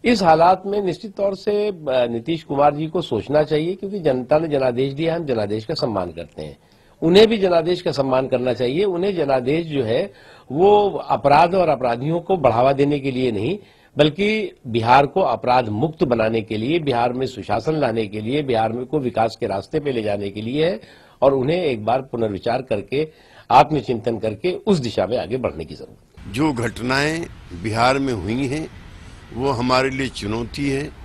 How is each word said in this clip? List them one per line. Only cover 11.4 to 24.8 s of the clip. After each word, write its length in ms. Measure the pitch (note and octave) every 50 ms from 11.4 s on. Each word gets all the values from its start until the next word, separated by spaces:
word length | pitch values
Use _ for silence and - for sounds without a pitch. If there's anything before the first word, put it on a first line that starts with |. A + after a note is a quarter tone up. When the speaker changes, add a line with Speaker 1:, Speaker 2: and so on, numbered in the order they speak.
| E3 E3+ F3+
Speaker 1:
और 140 | F#3+ F3+ D#3+
अपराधियों 520 | D3 A#2 B2+ B2 A#2+ A#2+ B2+ D3+ E3 E3+
को 160 | E3 - F#3+
बढ़ावा 360 | F3+ C#3 B2+ A2 A#2 B2+ C3+
देने 280 | C#3 C3 C#3+ C#3+ D3 C#3+
के 100 | C3 C#3
लिए 220 | C3 B2 C3 B2
नहीं, 260 | A2 G2 G#2 C3 F#3 G#3 - - _ _ _ _ _ C3
बल्कि 600 | D3 D#3 D3 F#3 G3+ G#3 G#3+ A3 G#3 F3+ - _ _
बिहार 400 | C3 A2 A#2 A2 A#2 B2 C#3 C#3+
को 140 | C3+ - F#3+
अपराध 480 | F#3+ C#3 A#2 A2+ - B2 B2 B2+ B2+ A2
मुक्त 360 | G#2+ G#2 C#3 D#3+ D#3 - F#3
बनाने 380 | C3+ A#2+ A2+ A2 A2 A2+ A2+
के 140 | G#2 - A2
लिए, 220 | G#2+ A2 B2+ D#3+ F3
बिहार 340 | D#3 C#3+ B2 A#2 A#2+ B2
में 140 | B2 B2+ C3
सुशासन 480 | B2+ - G#2+ F#2 G2+ G#2 A2+ A2+ - D#3
लाने 320 | D#3 C#3+ A#2+ A2 A#2 A2
के 140 | G2 G2 G#2+
लिए, 220 | G#2+ A2+ C3 D3+
बिहार 300 | D3+ C3 A#2+ A2 A2 A2
में 140 | A2 B2 C3
को 120 | B2+ - D#3
विकास 380 | C3+ B2 - A2+ A2 A2+ - -
के 60 | A#2+
रास्ते 340 | G#2 F#2+ G2 - - - D#3
पे 120 | C#3+ C#3+
ले 100 | C3 A#2+
जाने 280 | G#2+ G#2+ G2+ G2+ G2+ G2+
के 120 | F#2+ G#2+
लिए 240 | A2 A2+ B2+ D3 D#3
है 140 | E3+ G3+ A3 - - - - - - - _
और 120 | A#2+ C#3 C#3
उन्हें 300 | C3+ B2 C3+ D#3+ F3+ F3+
एक 200 | D3+ B2 G#2+ G#2+
बार 180 | A2 A#2+ C3+
पुनर्विचार 600 | C3+ - - A#2 A2+ A2 G2+ F#2 - A#2+ A#2 C3
करके, 460 | B2+ - A#2 G2+ G2 - B2 C#3 D#3 D#3 - _ - - - - - _
आत्मचिंतन 680 | A#2+ C3 D3+ D3 D#3 D3 A#2 - B2+ A2+ A2+ B2 A#2 G#2+
करके 340 | G#2 A2 G#2+ G2+ - F3+
उस 260 | F3+ - - A3 G3
दिशा 280 | D#3+